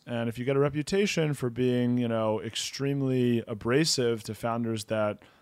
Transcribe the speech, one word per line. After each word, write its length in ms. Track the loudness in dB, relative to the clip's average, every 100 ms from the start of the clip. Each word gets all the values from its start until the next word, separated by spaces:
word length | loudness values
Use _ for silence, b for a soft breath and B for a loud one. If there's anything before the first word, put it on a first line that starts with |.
| -8
and 220 | -4 -4
if 80 | -4
you 80 | 0
get 100 | 2
a 20 |
reputation 720 | 2 0 -2 0 2 2 0
for 160 | 0 -4
being, 480 | 0 2 2 2 2
you 100 | 0
know, 320 | 0 2 0
extremely 1040 | -4 -6 -8 -4 -2 0 0 2 4 2 0
abrasive 760 | -6 2 2 4 2 0 0
to 100 | -6
founders 500 | -6 -4 -2 -2 -4
that 340 | -2 0 0 -2 b b